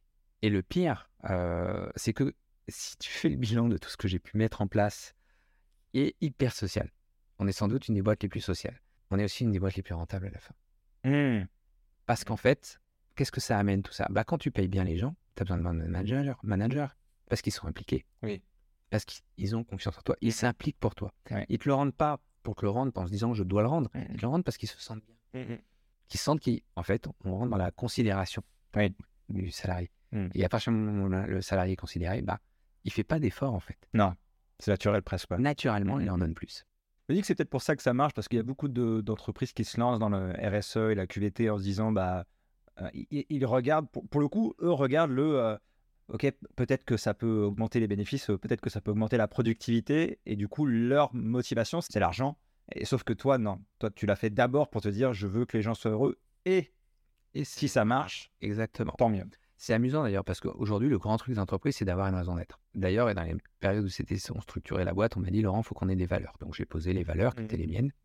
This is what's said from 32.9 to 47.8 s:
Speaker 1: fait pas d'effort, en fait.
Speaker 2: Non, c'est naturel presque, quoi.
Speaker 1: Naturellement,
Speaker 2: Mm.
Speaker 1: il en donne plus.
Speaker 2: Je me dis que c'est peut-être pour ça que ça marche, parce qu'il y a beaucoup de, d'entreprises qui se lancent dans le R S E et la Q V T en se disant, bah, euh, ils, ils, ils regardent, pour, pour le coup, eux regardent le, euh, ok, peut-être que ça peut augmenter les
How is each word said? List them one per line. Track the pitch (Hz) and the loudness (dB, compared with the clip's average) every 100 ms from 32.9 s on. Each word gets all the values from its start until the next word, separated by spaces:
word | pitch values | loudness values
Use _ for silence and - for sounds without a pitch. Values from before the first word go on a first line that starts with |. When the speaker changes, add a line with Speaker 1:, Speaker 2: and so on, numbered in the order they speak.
Speaker 1:
fait | - - | -4 -2
pas | 160 | 0
d'effort, | 131 - 139 | 0 0 -2
en | 104 | -2
fait. | - - _ | -6 -18 _
Speaker 2:
Non, | 110 98 90 _ _ _ _ | 4 4 2 _ _ _ _
c'est | - | 0
naturel | 98 107 101 | 2 4 2
presque, | - 92 - | 0 -6 -2
quoi. | 90 | 0
Speaker 1:
Naturellement, | 135 147 135 107 98 139 | 0 2 0 2 2 0
Speaker 2:
Mm. | |
Speaker 1:
il | 98 | 0
en | 90 | 0
donne | 85 | 0
plus. | 82 - - - _ _ _ - | -2 -10 -14 -20 _ _ _ -2
Speaker 2:
Je | |
me | 165 | 0
dis | |
que | 202 | 2
c'est | |
peut-être | 170 147 | 0 0
pour | 131 | 0
ça | - 151 | 0 2
que | |
ça | - | 2
marche, | 123 147 | 2 2
parce | - - | 0 -2
qu'il | 120 | 0
y | |
a | |
beaucoup | 117 135 147 | 0 -4 -2
de, | 123 117 113 | 0 0 0
d'entreprises | 104 107 - 101 131 | -2 -4 -4 -4 -6
qui | - | -2
se | 107 - | -4 0
lancent | 120 117 | 2 2
dans | 107 | 2
le | 101 92 | 0 -2
R | 87 104 | -2 -2
S | 104 - 113 | -2 -2 0
E | 110 | 2
et | 104 | 2
la | 92 | 0
Q | - | 0
V | 101 | -2
T | 92 113 | 2 0
en | 104 | 2
se | |
disant, | 95 98 110 | 0 0 2
bah, | 107 92 90 87 _ _ _ _ - | 2 0 -2 -6 _ _ _ _ -12
euh, | 95 | -10
ils, | - - | -10 -6
ils, | 147 - | -6 -2
ils | 147 127 | 0 2
regardent, | 127 127 156 151 | 2 4 2 0
pour, | - - | -10 -2
pour | 143 | 2
le | 147 | 2
coup, | 208 220 - | 2 0 0
eux | 165 | 2
regardent | 165 135 147 165 | 4 4 4 4
le, | 127 156 143 | 4 4 4
euh, | 113 107 _ _ _ _ - | 2 0 _ _ _ _ -10
ok, | 113 139 - - - | 0 0 -2 -14 -2
peut-être | 123 131 | 2 2
que | - 113 | 2 0
ça | - | 0
peut | 101 113 110 | 0 0 2
augmenter | 104 101 113 | 2 0 0
les | 120 | 2